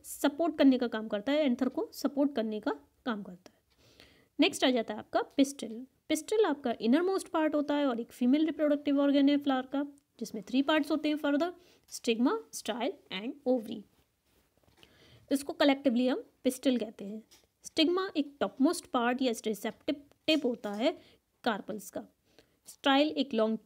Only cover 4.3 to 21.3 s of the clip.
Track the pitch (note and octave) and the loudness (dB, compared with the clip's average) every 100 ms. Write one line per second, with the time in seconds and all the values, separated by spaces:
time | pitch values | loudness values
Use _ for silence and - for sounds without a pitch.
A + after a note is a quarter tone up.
4.3 | - E4 - C#4 B3 A3 G#3+ - E4+ A#4 | 0 0 2 0 2 -2 -8 -4 -4 -2
5.3 | - C4+ C#4 A3+ A3+ B3+ _ _ D4+ - | 0 0 0 -12 -12 -14 _ _ -4 0
6.3 | A4 G4+ C#4+ A#3+ A3+ A3 C#4 F4+ F#4+ - | 2 2 2 -4 -2 2 4 4 -2 -2
7.3 | E4+ D#4 D4+ D4 D4 C#4+ A#3 A#3 - B3 | 0 0 0 0 0 0 -2 -6 -2 0
8.3 | D4 D#4+ D#4 D4 D4 D4 C#4 C#4+ C#4 C#4 | 2 0 0 2 2 2 2 4 4 4
9.3 | C#4+ C#4+ C4 B3+ C#4 C#4+ - _ _ A3 | 4 2 -2 -2 -4 -6 -10 _ _ -10
10.3 | A3 F#3+ B3+ C#4 D#4 D4+ D#4 D4+ D4+ D4+ | -10 -2 0 2 2 2 -2 0 -2 0
11.3 | C#4+ E4+ F4+ _ _ _ - - A3+ B3 | 0 0 -4 _ _ _ -8 -2 2 2
12.3 | A4 - - - A3+ B3+ - _ F#3 A3 | 0 -6 -12 -8 -4 -4 -6 _ -10 -8
13.3 | - - B3+ G#3+ - - _ _ _ _ | -8 -2 -2 -2 -12 -14 _ _ _ _
14.3 | _ _ _ _ _ - _ - - _ | _ _ _ _ _ -20 _ -20 -20 _
15.3 | C#4 - E4 D4 C4+ C#4 A#3 B3+ E4 B4 | -4 -4 0 2 4 2 2 0 -2 -6
16.3 | _ C4 C4 C#4 B3 A3 - G3 A3 - | _ -4 0 0 0 -4 -10 -14 -14 -16
17.3 | - _ _ - - D#4+ F4+ F#4+ E4+ C#4+ | -20 _ _ -10 0 2 2 -2 -4 -4
18.3 | - G3 - C4+ E4+ - C4 A#3 B3+ C4 | -4 -6 2 2 2 -4 -2 0 0 -2
19.3 | A3+ A3 G#3 A3+ - - D4 - _ - | -2 -4 -6 -8 -8 -6 -8 -8 _ 0
20.3 | D#4 C4+ A#3 G#3+ G#3 C4 F4 - _ _ | 2 0 -4 -8 -2 -2 -2 -12 _ _